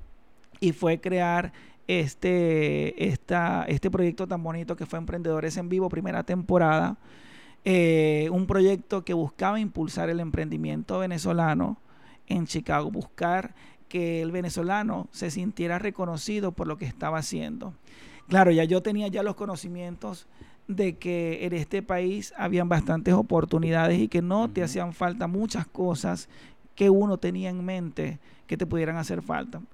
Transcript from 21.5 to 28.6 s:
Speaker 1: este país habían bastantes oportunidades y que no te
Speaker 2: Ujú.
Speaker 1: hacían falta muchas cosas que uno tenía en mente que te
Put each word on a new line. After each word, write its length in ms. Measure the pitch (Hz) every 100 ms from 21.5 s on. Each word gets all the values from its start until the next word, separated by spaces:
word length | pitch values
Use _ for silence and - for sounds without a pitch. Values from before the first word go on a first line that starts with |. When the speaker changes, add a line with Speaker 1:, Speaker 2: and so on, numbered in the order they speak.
Speaker 1:
este 280 | 175 147 196
país 520 | 214 180 180 208 196 -
habían 320 | 175 175 175
bastantes 440 | 165 - 160 170
oportunidades 840 | 185 220 165 156 160 165 165 165 175
y 80 | 214
que 140 | 175
no 280 | 175 202 226
te 120 | 196
Speaker 2:
Ujú. 40 | 170
Speaker 1:
hacían 280 | 185 175
falta 340 | 160 180 196 170
muchas 400 | 185 220 226 -
cosas 600 | - 180 160 - 175 - - - - -
que 160 | - 196
uno 280 | 196 208 185
tenía 320 | 175 185 185
en 140 | 180
mente 560 | 180 185 170 147 156 156 - - -
que 100 |
te 80 | 156